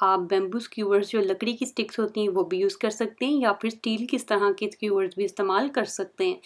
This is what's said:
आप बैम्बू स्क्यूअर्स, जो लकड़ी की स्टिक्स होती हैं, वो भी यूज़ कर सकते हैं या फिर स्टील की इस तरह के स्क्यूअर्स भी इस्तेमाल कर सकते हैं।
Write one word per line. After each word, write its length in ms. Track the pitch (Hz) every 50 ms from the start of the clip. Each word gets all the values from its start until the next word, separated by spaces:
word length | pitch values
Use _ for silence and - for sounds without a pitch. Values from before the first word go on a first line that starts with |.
| 196
आप 160 | 190 190 190
बैम्बू 380 | 180 170 196 190 190 185 196 240
स्क्यूअर्स, 500 | 226 - - 220 208 196 202 202 202 202
जो 120 | - 220
लकड़ी 320 | 196 190 190 - 226 226 240
की 120 | 240 262
स्टिक्स 340 | 254 - - 214 220 - -
होती 220 | 220 208 214 214
हैं, 80 | 208 202
वो 140 | 180 190 175
भी 140 | 170 185
यूज़ 200 | 180 196 196 196
कर 120 | - - 220
सकते 360 | 214 - 226 208 - - 247
हैं 80 | 269 302
या 180 | 277 254 214 202
फिर 180 | - - 226
स्टील 340 | 226 - - 233 220 214 240
की 100 | 247 -
इस 120 | 254 -
तरह 240 | - 214 202 202 202
के 160 | 190 - 208
स्क्यूअर्स 460 | 202 - - 214 208 196 196 190 185 -
भी 80 | 190 202
इस्तेमाल 440 | 196 - - 202 190 185 208 262 277
कर 160 | 277 254 208
सकते 380 | - - - 190 - _ - 190
हैं। 140 | 180 185 - -